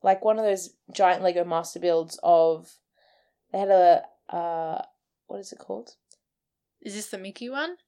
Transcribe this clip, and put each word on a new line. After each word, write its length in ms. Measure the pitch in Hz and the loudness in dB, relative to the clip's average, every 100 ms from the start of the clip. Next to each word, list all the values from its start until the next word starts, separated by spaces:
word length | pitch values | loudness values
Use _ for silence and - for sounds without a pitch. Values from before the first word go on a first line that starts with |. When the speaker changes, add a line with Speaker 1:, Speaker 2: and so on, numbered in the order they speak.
Speaker 1:
like, 220 | 196 190 | 2 0
one 140 | 214 220 | 2 0
of 40 | |
those 260 | 220 196 - _ _ | 0 -2 -6 _ _
giant 300 | - 185 180 | 0 2 4
Lego 220 | 185 175 | 0 0
master 340 | 175 170 165 - | -2 -4 -6 -6
builds 400 | 175 165 165 - | 0 0 -2 -4
of, 460 | - 170 165 160 170 _ _ _ _ _ _ _ _ | 2 4 4 2 -6 _ _ _ _ _ _ _ _
they 60 | 196 | -6
had 80 | 196 | 2
a, 320 | 190 180 170 - _ _ | 6 6 4 2 _ _
uh, 480 | 175 170 165 160 160 - _ _ _ _ | -8 -6 -6 -6 -8 -10 _ _ _ _
what 120 | 202 | -14
is 120 | 196 | -14
it 60 | - | -20
called? 320 | - 190 240 _ _ _ _ _ _ _ _ _ | -12 -12 -12 _ _ _ _ _ _ _ _ _
Speaker 2:
Is 140 | 220 | -14
this 160 | 202 208 | -14 -12
the 80 | 196 | -14
Mickey 300 | 190 196 240 | -14 -14 -12
one? 280 | 269 320 359 | -8 -8 -10